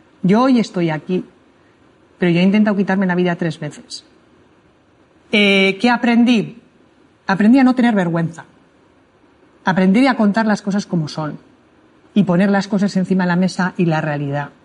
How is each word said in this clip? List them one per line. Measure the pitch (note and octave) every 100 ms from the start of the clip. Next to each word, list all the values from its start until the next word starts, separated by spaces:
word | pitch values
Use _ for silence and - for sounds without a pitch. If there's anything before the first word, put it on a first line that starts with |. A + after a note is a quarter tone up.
| _ _
Yo | F3 G#3+
hoy | C4+ B3
estoy | G3 F#3 E3+
aquí, | D#3 - F#3 - _ _ _ _ _ _ _ _ -
pero | F3+
yo | E3+
he |
intentado | G3 G#3+ G#3+ G3
quitarme | F#3+ F#3+ F#3
la |
vida | F3+ F3+ F3
tres | E3+ -
veces. | D3 - - - - _ _ _ _ _ _ _ _ _ _ _ _
Eh, | G#3+ G3+ G3 F#3+ G3
¿qué | B3
aprendí? | A#3+ A#3+ A#3 A#3+ A3+ D3 - _ _ _ _ _ _ -
Aprendí | F#3+ G#3 C4+
a |
no | B3+
tener | B3+ A#3+
vergüenza. | G#3 E3+ E3 E3 - - _ _ _ _ _ _ _ _ _ _ _ -
Aprendí | F3+ F#3+ G#3+ C4+
a | B3
contar | G#3 G#3 G#3+
las | G3+
cosas | G3+ G3 -
como | F3 D3+
son | - D3+ D#3+ _ _ _ _ _ _ _
y | G#3
poner | F3 F3 G3+
las | G3 G3
cosas | G#3 G3+ F#3
encima | F3+ F#3+
de | F3+
la | F3
mesa | F#3 - F3+ -
y | E3+
la | D#3
realidad. | D#3 D3 C#3+ C#3+ C#3+ -